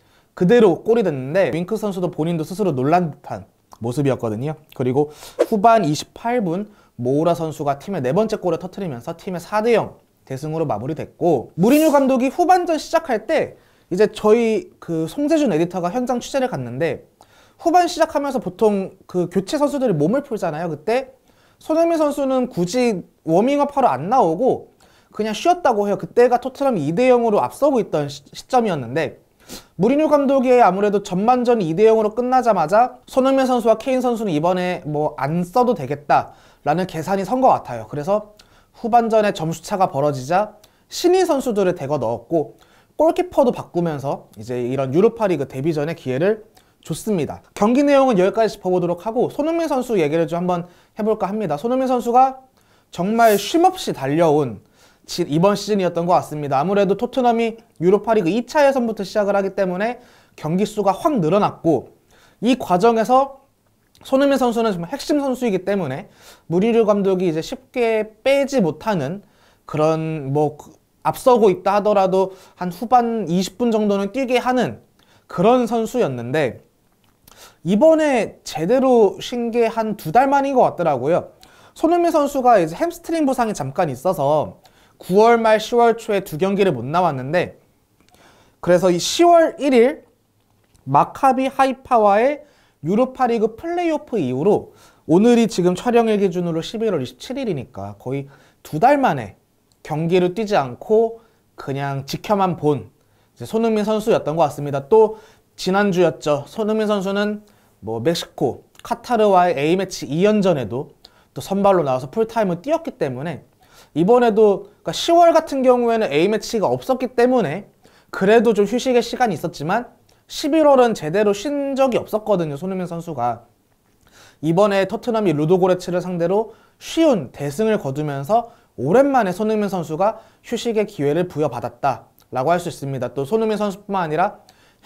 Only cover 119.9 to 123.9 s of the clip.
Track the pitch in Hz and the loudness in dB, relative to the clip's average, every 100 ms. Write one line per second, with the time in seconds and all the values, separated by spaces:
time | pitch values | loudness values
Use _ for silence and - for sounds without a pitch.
119.9 | _ _ _ - - 302 320 302 262 240 | _ _ _ -16 -8 0 4 6 6 4
120.9 | 208 151 190 208 202 302 285 277 269 269 | 0 -2 0 0 0 -4 -4 -4 0 0
121.9 | 202 - 208 214 196 156 139 185 185 170 | -2 -4 -4 -2 -2 -2 -6 -8 -8 -8
122.9 | 170 170 135 120 113 - _ _ _ _ | -10 -10 -4 -4 -4 -12 _ _ _ _